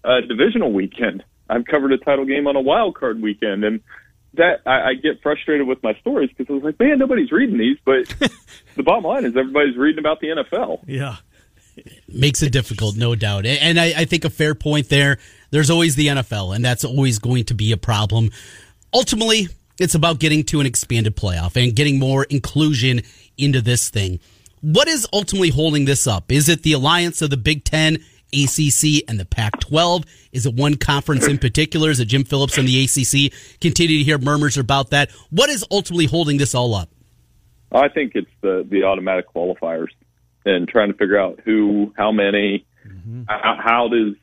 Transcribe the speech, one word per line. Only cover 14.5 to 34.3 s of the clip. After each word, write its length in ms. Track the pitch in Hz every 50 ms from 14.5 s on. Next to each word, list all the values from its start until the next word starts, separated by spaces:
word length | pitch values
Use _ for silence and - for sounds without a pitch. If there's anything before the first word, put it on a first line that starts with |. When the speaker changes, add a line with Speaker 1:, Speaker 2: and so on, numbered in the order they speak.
| 156
Speaker 3:
point 340 | - - 147 147 147 139 -
there. 300 | 143 139 143 143 139 - - - - _ _ _
There's 180 | - 151 151 135
always 260 | 170 165 170 165 131
the 140 | 139 151 147
N 80 | 143
F 160 | 139 120 - 113
L, 200 | 104 95 92 95
and 120 | 107 120
that's 180 | 127 123 - -
always 360 | 123 127 143 135 131 117 104
going 260 | - 120 127 127 110
to 80 | - 120
be 180 | 101 104 110
a 60 | 113
problem. 540 | - - - 113 104 107 101 110 113 113 104 - - - - - - - - _ _ _ _ -
Ultimately, 540 | 247 262 - - 214 226 226 220 220 196 170 - _ _ _ _ -
it's 160 | 180 170 -
about 240 | 160 156 170 165 120
getting 240 | 156 156 151 151 151
to 160 | - - 147
an 80 | 139
expanded 480 | 131 120 - - - 123 117 110 107 101
playoff 400 | - - 98 87 82 85 87 - 127
and 140 | 123 123 110
getting 220 | 110 147 147 139
more 280 | 135 135 131 135 135 139
inclusion 760 | - 143 135 - - - 147 156 151 151 117 117 131 123 120 - - - _ _ _ _ -
into 200 | 139 143 135 135
this 300 | 110 123 123 120 - -
thing. 300 | - 110 98 92 90 87 _ _ _ _ _ - _ _
What 260 | - 151 156 226 294
is 200 | 330 320 262 220 -
ultimately 380 | - 208 196 - - 190 185 165
holding 360 | 123 143 156 160 151 147 139
this 200 | 135 135 - -
up? 260 | 127 104 92 - -
Is 160 | 127 147 147
it 140 | 151 170 -
the 120 | - 156 151
alliance 500 | 135 127 151 170 175 175 175 160 - 160
of 80 | 147
the 60 | 139
Big 260 | 131 104 156 156 143 _
Ten, 340 | - - 156 160 160 160 156 - _ _ _ _ _ -
A 120 | 139 143
C 240 | 135 - - 156 143
C, 340 | 127 - 156 156 151 143 -
and 120 | - 113 101
the 60 | 90
Pac-twelve? 800 | - - - 110 104 - - - - 143 156 175 175 175 180 - - - - _ _
Is 140 | - 127 113
it 80 | 139 113
one 220 | 127 139 147 147
conference 520 | 139 - - 143 143 - - 151 131 117
in 120 | 143 143 -
particular? 500 | - 123 - 151 156 156 - 160 156 156
Is 100 | 147 123
it 60 | 120
Jim 180 | 104 120 135 131
Phillips 360 | - 147 135 139 135 - 147
and 80 | 135
the 160 | 131 127 131 135
A 40 |
C 160 | 127 - 139 127
C? 280 | - - 139 139 135 - - - - - _
Continue 360 | - 170 - - 170 165 156
to 60 | 151 143
hear 160 | 147 151 139
murmurs 380 | 127 143